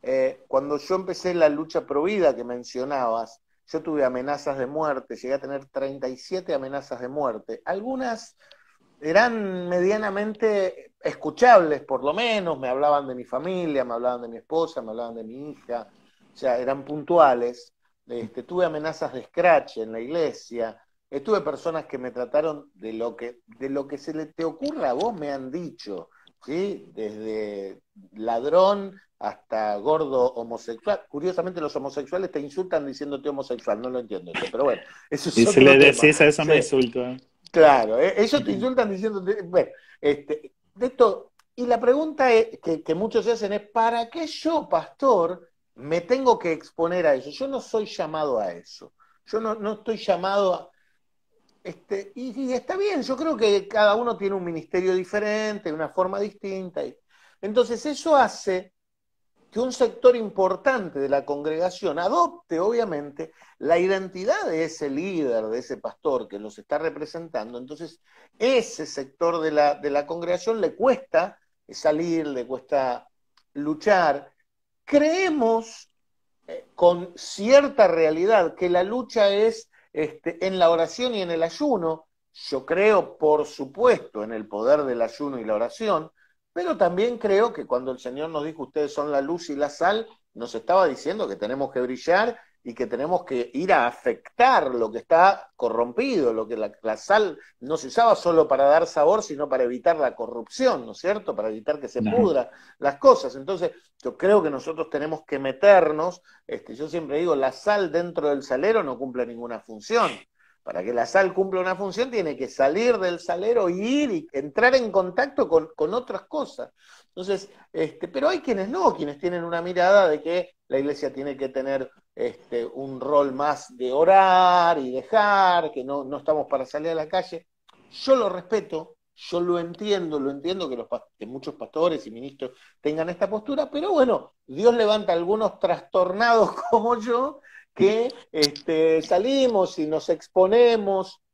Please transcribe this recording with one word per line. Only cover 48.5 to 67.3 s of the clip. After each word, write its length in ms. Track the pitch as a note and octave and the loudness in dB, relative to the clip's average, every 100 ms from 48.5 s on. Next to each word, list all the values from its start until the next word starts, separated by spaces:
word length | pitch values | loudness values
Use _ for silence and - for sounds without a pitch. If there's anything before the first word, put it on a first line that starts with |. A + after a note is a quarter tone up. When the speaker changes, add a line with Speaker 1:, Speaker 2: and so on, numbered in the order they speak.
Speaker 1:
eso. 400 | F2 - - - _ _ _ _ | -8 -16 -20 -20 _ _ _ _
Yo 140 | G#3+ | -6
no, 140 | A3 A3 | -4 -6
no 180 | G#3 G#3 | -6 -8
estoy 220 | - A3 | -6 -6
llamado 560 | - F3 F#3 G3+ G3 E3+ | 0 0 2 2 2 0
a, 140 | - _ _ _ _ _ _ _ _ _ | -6 _ _ _ _ _ _ _ _ _
este, 480 | - - _ G3 G3 - | -18 -18 _ -8 -8 -12
y, 340 | B3+ A3 C4 | -12 -8 -4
y 40 | |
está 240 | B3 - F#4 | -4 -4 -4
bien, 240 | G4+ F4 | -2 -2
yo 140 | A3 B3+ | -2 -4
creo 180 | D#4+ C4 | -2 0
que 320 | G#3+ G3+ G3 | 2 2 0
cada 280 | A3 G#3 G#3 | 2 4 4
uno 220 | A#3+ G#3 | 0 -2
tiene 180 | G3 G3 | -4 -4
un 80 | F3 | -4
ministerio 500 | E3 - F#3 F#3 F#3 | -8 -4 -2 0 0
diferente, 760 | F#3 G#3 G#3 G#3+ G#3+ G#3 F3+ | -2 -4 -2 -2 -4 -6 -6
una 160 | D#3 D3+ | -6 -6
forma 300 | - F#3 G3 | -2 -2 -2
distinta. 640 | G#3 G3+ G3 F#3+ F#3 E3+ C3+ | -6 -8 -10 -8 -8 -8 -10
Y, 100 | - _ _ _ _ | -12 _ _ _ _
entonces 440 | G3 G#3+ A#3+ A3+ D4 | -4 0 0 0 -6
eso 300 | C#4 E4 D4 | -6 2 4
hace 580 | B3+ - - F#3 F#3 _ _ _ _ _ _ _ _ | 4 0 -4 -4 -4 _ _ _ _ _ _ _ _
que 80 | G#3+ | -4
un 140 | B3+ | -4
sector 420 | B3 A#3+ - B3 B3 | 0 0 4 6 6
importante 840 | G#3+ - F#3 F#3 C4+ B3+ F3+ C#3+ | 0 0 0 2 0 -2 -4 -6
de 100 | C#3 | 0
la 160 | C#3 C#3 | 0 -2
congregación 760 | C#3+ D3 D#3 F3+ F3+ F#3+ D3 | -6 -4 -2 -4 -4 -4 -2
adopte, 600 | F3+ D4+ E4+ F4 _ E3 | -2 0 0 -2 _ -2
obviamente, 720 | F#3+ A#3 A3+ D3+ D3 C#3+ D#3+ _ _ _ | -2 0 -2 -4 -8 -12 -14 _ _ _
la 180 | C#3 E3+ | 2 2
identidad 680 | F#3 F#3+ F#3+ F#3 G3 F#4 F4+ | 4 0 -4 -8 -4 -2 -2
de 180 | D#3+ D#3+ | -4 -4
ese 240 | D#3+ D3 | -6 -6
líder, 560 | C3+ F#3 F3+ C#3 A2+ A2 | -6 -6 -4 -2 -2 -2
de 120 | A#2 | -6
ese 180 | B2 B2+ | -8 -10
pastor 500 | A2+ - D#3 C3 A2 | -12 -6 -4 -4 -6
que 120 | G2+ | -12
los 200 | G#2+ - | -14 -18
está 180 | - D3+ | -8 -4
representando. 760 | D#3+ D3+ D3+ E3+ E3 | -4 -8 -12 -12 -10